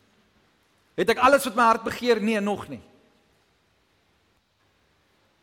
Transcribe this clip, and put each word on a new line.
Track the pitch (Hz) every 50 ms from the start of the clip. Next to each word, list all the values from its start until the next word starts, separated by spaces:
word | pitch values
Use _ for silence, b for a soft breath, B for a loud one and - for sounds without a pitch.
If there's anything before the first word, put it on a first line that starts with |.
| _ _ _ _ _ _ _ _ _ _ _ _ _ _ _ _ _ _ _ -
Het | 170 220
ek | 226 233
alles | 247 262 285 277 -
wat | 254 190
my | 233 240
hart | 226 226 226 -
begeer? | 240 - - 226 247 233 214
Nee, | 196 220 226 214
nog | 202 208 202 - - -
nie. | 143 107 - - _ _ _ _ _ _ _ _ _ _ _ _ _ _ _ _ _ _ _ _ _ _ _ _ _ _ _ _ _ _ _ _ _ _ _ _ _ _ _ _ _ _ _ _ _ _ _ _ _ _